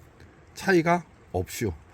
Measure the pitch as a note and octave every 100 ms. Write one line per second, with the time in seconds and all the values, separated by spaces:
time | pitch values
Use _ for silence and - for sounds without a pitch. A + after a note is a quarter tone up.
0 | - _ - - - - F#3+ F3+ E3 F3
1 | - - - F#2 F#2 - A2 D#2+ -